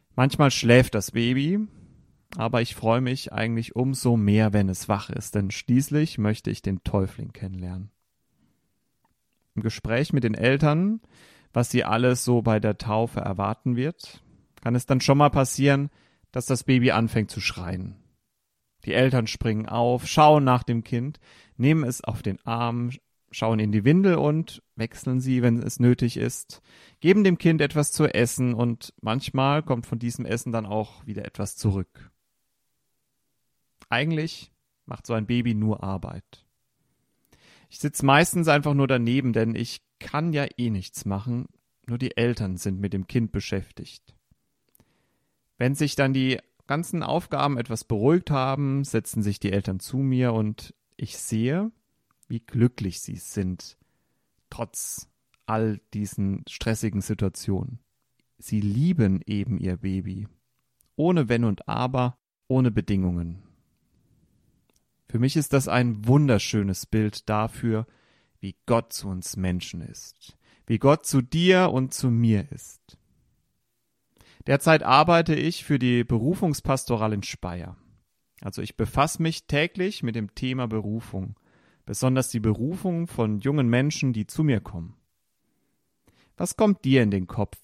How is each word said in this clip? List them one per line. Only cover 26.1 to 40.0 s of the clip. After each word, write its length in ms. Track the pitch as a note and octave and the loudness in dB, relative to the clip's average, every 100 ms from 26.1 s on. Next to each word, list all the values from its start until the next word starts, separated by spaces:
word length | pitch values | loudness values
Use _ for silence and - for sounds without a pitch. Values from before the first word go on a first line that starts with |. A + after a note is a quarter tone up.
| - | -2
ist, 420 | A#2 - - - _ - - _ | -6 -6 -16 -20 _ -20 -20 _
geben 240 | D#3+ G3 | 4 6
dem 140 | G3 E3+ | 4 4
Kind 240 | E3 D#3+ | 2 2
etwas 300 | D3 D3+ D3 | 0 0 -2
zu 120 | - | 0
essen 480 | D3+ - A#2+ - B2 | 0 2 0 0 -2
und 400 | A2+ A#2+ A#2 - _ | 0 -2 -4 -10 _
manchmal 600 | A2 B2 - C#3 C3+ D3 | -4 -4 -4 -2 0 0
kommt 240 | D3+ B2 - | 0 -4 -4
von 120 | A#2 | -6
diesem 280 | A#2+ - A2+ | -6 -6 -6
Essen 260 | A2+ - | -6 -4
dann 140 | A2+ G2+ | -6 -4
auch 400 | G#2+ G#2 - - | -6 -6 -10 -14
wieder 180 | G#2 | -12
etwas 320 | - - G2 - | -12 -8 -8 -2
zurück. 560 | A2 F#2+ F2+ - - _ _ _ _ _ _ _ _ _ _ _ _ _ _ _ _ _ - | -2 -2 -4 -12 -20 _ _ _ _ _ _ _ _ _ _ _ _ _ _ _ _ _ -4
Eigentlich 640 | A#2+ D3+ D#3+ E3 - - _ _ _ | -2 0 -2 -4 -8 -18 _ _ _
macht 220 | - - - | -16 -16 -4
so 80 | |
ein 120 | A2+ G#2+ | -4 0
Baby 280 | A#2+ A#2+ | 0 2
nur 280 | G#2+ G#2+ G#2+ | 0 0 -2
Arbeit. 600 | F#2+ F#2+ - - - - _ _ _ _ _ _ _ _ _ _ _ _ _ | -4 -8 -8 -14 -18 -20 _ _ _ _ _ _ _ _ _ _ _ _ _
Ich 80 | - | -6
sitz 220 | D3+ - | -6 0
meistens 460 | C#3 C#3+ E3+ F3+ D#3+ | 4 4 4 2 2
einfach 260 | D3 D3 | 2 4
nur 120 | C#3+ C3+ | 2 2
daneben, 460 | B2+ A#2 C3 B2+ | 2 2 0 0
denn 220 | A2+ A2+ | 0 0
ich 280 | A2+ A#2 - _ _ | -2 -6 -10 _ _